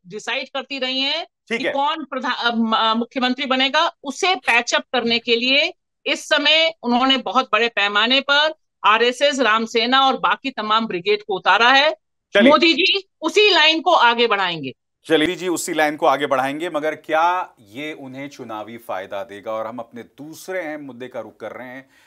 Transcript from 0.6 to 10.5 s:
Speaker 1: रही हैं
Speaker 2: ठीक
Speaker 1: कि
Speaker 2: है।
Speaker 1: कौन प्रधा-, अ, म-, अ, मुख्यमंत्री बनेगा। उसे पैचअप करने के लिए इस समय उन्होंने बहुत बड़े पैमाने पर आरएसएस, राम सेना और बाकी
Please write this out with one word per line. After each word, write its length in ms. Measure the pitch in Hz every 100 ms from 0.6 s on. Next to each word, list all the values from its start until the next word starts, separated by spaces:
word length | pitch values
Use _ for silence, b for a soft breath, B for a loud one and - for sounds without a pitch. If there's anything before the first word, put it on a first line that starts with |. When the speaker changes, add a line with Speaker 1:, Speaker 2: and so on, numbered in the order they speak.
| 262 277
Speaker 1:
रही 200 | 254 262
हैं 260 | 269 311 359 _ -
Speaker 2:
ठीक 100 | 233
Speaker 1:
कि 60 | 320
Speaker 2:
है। 80 |
Speaker 1:
कौन 320 | 269 285 320 285
प्रधा-, 400 | 269 254 247 233
अ, 60 | 226
म-, 200 | 226 226
अ, 180 | 226
मुख्यमंत्री 520 | 226 233 269 247 254 277
बनेगा। 460 | 262 269 294 330 -
उसे 320 | 285 269 370 302
पैचअप 480 | - 240 247 302 -
करने 260 | 247 226 233
के 160 | 240 233
लिए 380 | 247 277 330 - _ _ -
इस 240 | 294 -
समय 440 | 302 294 311 320 -
उन्होंने 340 | 233 240 262 269
बहुत 320 | 202 214 254
बड़े 140 | 214 233
पैमाने 540 | 214 202 208 226 269
पर 320 | 269 285 311 311 _ _ -
आरएसएस, 540 | 220 240 254 285 269
राम 260 | 233 220 226
सेना 420 | 240 233 262 269
और 120 | 220
बाकी 320 | 175 202 269